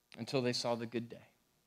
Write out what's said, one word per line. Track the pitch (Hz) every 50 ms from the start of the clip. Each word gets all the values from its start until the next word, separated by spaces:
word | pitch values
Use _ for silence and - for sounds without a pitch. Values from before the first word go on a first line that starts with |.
| _ _ - -
until | 117 - - 135
they | 123 123
saw | 120 - - 120 120
the | 113 120
good | 113 120 120 117 117
day | - - - - _ _ _ _ _ _ _